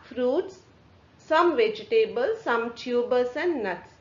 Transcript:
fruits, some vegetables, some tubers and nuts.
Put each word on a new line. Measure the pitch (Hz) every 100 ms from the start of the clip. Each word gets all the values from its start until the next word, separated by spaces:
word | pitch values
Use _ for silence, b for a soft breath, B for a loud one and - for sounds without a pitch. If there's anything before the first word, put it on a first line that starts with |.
fruits, | - 247 247 294 - - - _ _ - _ _
some | - 320 349 269
vegetables, | 233 214 - 226 202 202 277 440
some | 302 233 233
tubers | - 254 240 240 247 247 302
and | 349 294
nuts. | 196 175 - -